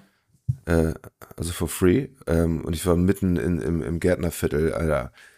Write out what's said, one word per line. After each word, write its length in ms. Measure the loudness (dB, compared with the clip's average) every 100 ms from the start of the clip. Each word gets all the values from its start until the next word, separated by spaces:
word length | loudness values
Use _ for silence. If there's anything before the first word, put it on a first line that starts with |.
| -8 _ _ _ -8 -6
Äh, 300 | 0 2 2 -2 -12 -20 -20 -10
also 160 | -8
for 160 | -6 -6
free. 400 | 2 4 4 0 -8 -2
Ähm, 380 | 0 2 0
und 100 | -4
ich 100 | -4 2
war 100 | 4
mitten 400 | 4 2 0 0
in, 240 | 0 -2
im, 220 | -2 -2
im 180 | -2 -2
Gärtnerviertel, 720 | 0 0 -2 -4 -2 0 0
Alter. 380 | 0 0 -2 -2 -12 -20